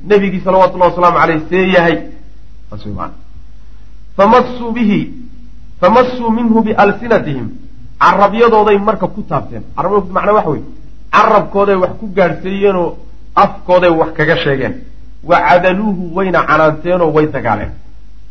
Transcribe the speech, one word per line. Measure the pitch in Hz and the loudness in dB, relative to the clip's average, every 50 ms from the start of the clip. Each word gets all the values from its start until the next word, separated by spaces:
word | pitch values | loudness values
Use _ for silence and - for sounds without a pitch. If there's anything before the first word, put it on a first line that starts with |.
| - | 0
Nabigii | 175 208 202 196 196 185 175 | 2 4 4 4 2 -2 -2
salawaatullahi | - 190 190 190 185 180 185 180 180 170 | 0 2 4 4 4 4 4 2 2 2
wasalaamu | 170 180 175 170 156 147 | 2 4 2 4 4 4
calayh | 160 165 160 156 160 - | 2 2 2 -2 -2 -2
see | 180 185 185 185 180 | 0 0 2 4 4
yahay? | 175 170 170 156 - - - - - - - - - - - - - - - | 4 4 4 2 0 -4 -8 -10 -12 -12 -12 -12 -12 -12 -12 -12 -12 -12 -12
Saas | 104 104 - | -12 -10 -10
wey | 110 98 | -10 -8
macna. | 90 82 71 - - - - - - - - - - - - - - - - - - - - - | -8 -8 -10 -10 -12 -12 -12 -12 -12 -12 -12 -12 -12 -12 -12 -12 -12 -12 -12 -12 -12 -12 -6 0
Famassuu | - 196 220 254 254 254 - - - 240 233 | 2 4 6 6 4 4 2 -4 -6 -6 -6
bihi, | 226 247 220 202 196 156 - - - - - - - - - - - - - - - - | -2 0 0 2 2 0 -2 -4 -8 -10 -12 -12 -12 -12 -12 -12 -14 -12 -12 -12 -4 0
famassuu | - - 226 254 247 247 254 254 233 226 | 2 4 4 4 4 2 -2 -2 -2 -2
minhu | 220 240 240 226 220 220 208 | 0 0 2 2 2 2 2
bialsinatihim. | 214 208 - 202 202 196 - 240 233 220 170 - 151 135 127 113 - - - - - - - - - - - | 2 2 2 2 2 2 -2 -2 0 0 0 0 -2 -4 -6 -6 -8 -10 -10 -12 -12 -12 -12 -12 -12 -2 2
Carabyadooday | 147 165 175 190 202 196 202 226 240 233 220 214 208 214 202 202 | 2 2 4 4 2 2 4 4 4 4 6 4 4 4 4 4
marka | 202 220 208 - 185 | 2 0 0 0 -4
ku | - - 214 - | -4 -4 -8 -6
taabteen. | - 160 135 - - 120 107 101 - - | -4 -4 -4 -4 -6 -10 -12 -12 -8 -6
Carabyo | - 156 185 202 202 180 180 | -4 -2 0 0 0 0 0
macnaa | 185 180 - 208 214 | -4 -2 0 2 2
waxa | 214 - 165 | 2 2 0
weeye, | 135 104 92 - - - - - - - - - | -4 -4 -6 -10 -12 -12 -12 -12 -12 -12 -6 0
carabkooday | - 202 220 226 220 202 156 - - 196 202 202 196 | 2 4 4 6 4 2 2 0 0 0 2 2 2
wax | 185 185 - - | 2 0 -2 -4
ku | - 226 | -8 -10
gaadhsiiyeenoo | 202 175 196 180 170 151 - - 185 196 196 202 202 190 180 170 160 - - - - - - - - - | -4 0 0 2 2 0 -4 -6 -6 -2 0 2 2 2 2 -2 -2 -4 -8 -12 -14 -14 -14 -14 -2 2
afkooday | 170 202 - - - - 180 180 180 185 175 | 2 2 2 0 -6 0 2 4 4 6 4
wax | 165 160 143 - - | 4 2 0 0 0
kaga | - 151 156 160 | 0 0 2 2
sheegeen. | - - 147 135 127 120 104 - - - - - - - - - - - | 2 0 0 0 0 -2 -4 -6 -8 -10 -12 -12 -12 -12 -12 -12 -10 0
Wa | 147 170 156 | 2 2 2
cadaluuhu, | 143 151 180 180 180 185 180 196 220 214 190 175 180 165 160 | 4 4 4 4 4 2 2 2 0 -2 -2 -2 -4 -4 -4
wayna | 185 196 185 175 156 - | -2 -2 0 0 0 2
canaanteenoo | - 151 156 160 151 147 - - 175 180 180 170 156 147 | 2 2 4 4 2 2 0 -2 -2 2 2 2 2 4
way | 156 151 | 2 2
dagaaleen. | - - 131 113 117 104 101 104 - - - - - - - - - - - - - | 2 -2 -2 -2 -2 -2 -2 -4 -8 -10 -12 -12 -12 -12 -12 -12 -12 -12 -12 -12 -12